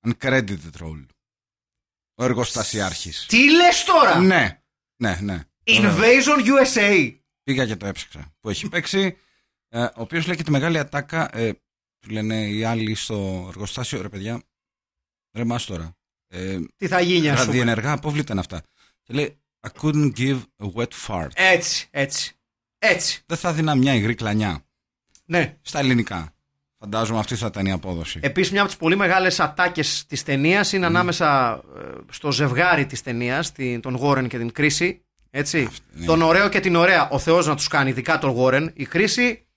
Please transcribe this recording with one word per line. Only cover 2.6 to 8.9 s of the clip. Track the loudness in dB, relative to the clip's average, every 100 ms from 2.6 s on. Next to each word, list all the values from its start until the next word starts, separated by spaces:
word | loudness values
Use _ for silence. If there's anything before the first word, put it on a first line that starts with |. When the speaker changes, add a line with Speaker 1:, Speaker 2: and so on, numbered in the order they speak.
| -4 -2 -4 -4 -10 -12 -2
Speaker 2:
Τι | 2 6
λες | 6 6 4
τώρα; | 2 4 6 6
Speaker 1:
Ναι. | 6 4 2 -4 _ _ _ _
Ναι, | -2 -2
ναι. | -6 -8 -10 _ 0 4
Βεβαίως. | 4 6 6 6 6
Speaker 2:
Invasion | 4 6
U | 6 6
S | 4
A. | 4 4 2 -4 _ _
Speaker 1:
Πήγα | -4 -2 -2
και | -4
το | -6
έψαξα. | -8 -12 -16 -20 _
Που | -6
έχει | -6 -4
παίξει, | -6 -2